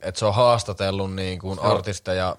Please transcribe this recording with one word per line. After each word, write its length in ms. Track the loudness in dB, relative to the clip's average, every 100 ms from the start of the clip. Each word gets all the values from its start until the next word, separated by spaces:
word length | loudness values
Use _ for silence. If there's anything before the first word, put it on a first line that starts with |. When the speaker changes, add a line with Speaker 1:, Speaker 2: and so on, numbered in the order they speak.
Speaker 1:
että 180 | -8 -2
se 60 |
on 100 | 0
haastatellut 800 | 4 6 4 0 -2 -2 0 -4
niinku 400 | -4 -6 -6 -6
Speaker 2:
Joo. 200 | -2 2
Speaker 1:
artisteja, 640 | 2 0 -6 -4 -2 -2